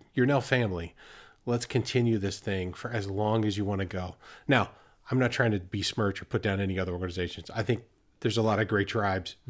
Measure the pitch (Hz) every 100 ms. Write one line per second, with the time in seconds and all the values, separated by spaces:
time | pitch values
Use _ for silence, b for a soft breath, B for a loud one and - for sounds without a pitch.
0 | - - 123 139 - 131 113 90 85 -
1 | B B B B - 120 - 127 110 127
2 | 120 110 98 98 - 95 90 87 - 117
3 | 98 98 107 113 107 101 101 98 95 95
4 | 90 - B B B 131 98 b b b
5 | - 123 123 - 120 101 90 101 95 -
6 | 104 98 - - 104 98 98 95 92 87
7 | 90 90 87 - 82 110 104 117 - _
8 | _ - 120 110 110 104 107 104 98 117
9 | 101 95 90 - -